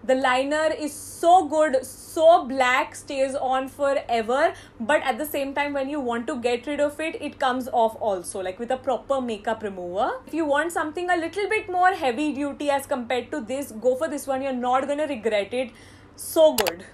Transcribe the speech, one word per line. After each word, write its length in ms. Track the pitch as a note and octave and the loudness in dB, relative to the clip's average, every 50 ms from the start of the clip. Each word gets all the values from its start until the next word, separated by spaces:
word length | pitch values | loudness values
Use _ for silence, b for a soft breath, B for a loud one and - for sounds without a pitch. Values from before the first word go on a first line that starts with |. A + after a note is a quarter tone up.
the 120 | - G#3+ C4 | 2 2 2
liner 560 | C4 C4+ C4 B3+ B3+ C4+ C#4 D4 D4+ D#4 D#4+ D#4 - | 2 4 2 2 2 0 0 0 0 2 0 0 -2
is 160 | D4+ D4 - | -6 -8 -8
so 500 | - - - - - - E4+ F4 F#4 F4 | -10 -16 -16 -10 2 6 8 8 8 8
good, 400 | C#4+ C#4+ D#4 D#4 D#4 B3+ B3+ - | 4 2 2 2 4 2 0 -2
so 600 | - - - - - - - D#4 E4 E4+ F#4 - | -2 -16 -18 -18 -8 -2 6 8 8 8 8 6
black, 480 | A#3+ C4+ C4+ B3+ B3 B3+ C4+ D#4 - - | 0 0 2 2 4 4 2 0 -2 -6
stays 380 | - - - C#4+ C4+ C4+ C#4 C4 | -16 -12 -8 -2 0 0 0 0
on 340 | C#4 - C4 C4 C4 C4 C4 | -4 -2 0 0 0 -2 -4
forever. 840 | - - C#4+ C#4 C#4 D4 - - A#3+ A#3 A3 G#3+ B3 C#4 D#4 F4 E4+ B B B B - | -4 -2 0 0 0 0 0 0 -2 0 0 0 2 2 2 2 0 B B B B -10
But 220 | A3+ G#3+ D4 D#4 | -2 2 2 2
at 160 | - C4+ B3 A3 | 2 0 -2 -2
the 80 | D4+ | -4
same 260 | D4+ - D4+ C#4 C4+ | -4 -4 -4 -4 -2
time, 220 | C#4 D4 C#4+ C#4+ C#4+ | -2 -2 -2 -2 -2
when 160 | C#4 C4+ C4+ | -4 -4 -4
you 100 | D4 D4+ | -4 -4
want 260 | C4 A#3+ A#3 A#3 A#3+ A#3 | -4 -2 -4 -4 -4 -4
to 80 | D#4 B3 | -6 -2
get 260 | A3+ A#3+ B3 A#3+ - | 0 0 -2 0 -4
rid 140 | D4+ D4 C#4 | -6 -2 0
of 180 | D4 D4 D4 - | 0 -2 -2 -4
it, 220 | D#4 D#4+ D#4+ - | -6 -6 -6 -6
it 180 | - D4 - - | -10 -10 -6 -2
comes 300 | C4+ B3+ B3 C4 B3 B3+ | -2 0 0 -2 -4 -2
off 300 | - B3 A3+ A3 G#3+ - | 2 2 2 2 0 -2
also, 400 | - A3 G3 F#3 F3 - - G3+ | -2 -2 -2 -2 -6 -8 -8 -6
like, 180 | F#3 F#3 F#3+ - | -6 -6 -6 -8
with 120 | A#3+ A#3 | -4 -4
a 80 | C4 B3+ | -4 -4
proper 420 | B3+ C#4 B3 A3 - - C#4 C4+ | -2 -2 -2 -2 -2 -2 -2 -2
makeup 420 | B3+ A#3+ A3+ G3+ - A#3+ A3 A3 | -2 -4 -6 -6 -4 -4 -4 -4
remover. 500 | A3 G3+ F#3+ F#3 F3+ F3 F3+ F#3+ A#3+ E4+ B4 C5 - | -4 -8 -8 -8 -8 -6 -2 0 0 0 -2 -6 -10
If 60 | - | -8
you 140 | - D4+ E4 | -4 -4 0
want 260 | D4 C#4 C#4+ D#4 E4+ | 2 2 2 0 0
something 380 | - F#4+ D#4+ D#4 D4+ F4+ F4 F4+ | -2 -2 -4 -4 -4 -6 0 0
a 60 | F4+ | 0
little 340 | F4 D#4+ E4 D#4+ G4 G#4 F#4 | 0 0 -4 -4 -4 -2 0
bit 200 | A4 G#4+ - - | -2 -2 -2 -2
more 220 | F4+ F4+ F4+ F#4 | 0 4 4 4
heavy 400 | F#4+ E4+ D#4+ C4 A#3 A3 D4+ D4+ | 4 2 -2 -2 0 0 -2 -2
duty 380 | C4 C4 D4 C#4+ C4+ - D4 C#4+ | -2 -2 -4 -6 -6 -4 -2 0
as 160 | C#4 C#4 C4+ | 0 0 0
compared 440 | - C#4+ B3+ A#3+ A3+ C4 B3 A#3+ - | -2 -4 -4 -2 -2 -2 -4 -2 -4
to 120 | - D4+ | -8 -8
this, 300 | A#3 G3+ C4 C#4 C#4+ - | -6 -6 -6 -6 -6 -8
go 220 | A3+ A3 G#3+ B3+ B3+ | -10 0 0 0 2
for 140 | B3+ D#4+ D#4 | 2 -2 -4
this 180 | D4+ C#4+ C#4 | -4 -6 -4
one. 140 | C4+ C4+ C4 | -4 -4 -2
You're 140 | C4+ C#4 C4 | -2 -4 -4
not 340 | B3 A#3+ B3 B3+ C4+ C4 C4 | -2 0 2 2 2 2 0
gonna 180 | C#4+ C#4+ D#4 | -2 -2 -2
regret 460 | D4 C#4+ A3+ G3+ A3+ G#3 G#3 G3+ G3 | -4 -4 -4 -2 0 0 0 0 0
it. 180 | - B3 C4 A3+ B B B B B B B B B | -4 -4 -4 -6 B B B B B B B B B
So 380 | - - - - E4 D#4 D#4 D4+ | -16 -14 -2 4 6 6 6 6
good. 320 | B3 - F3 E3+ F3 - - | 4 0 0 -2 -6 -14 -20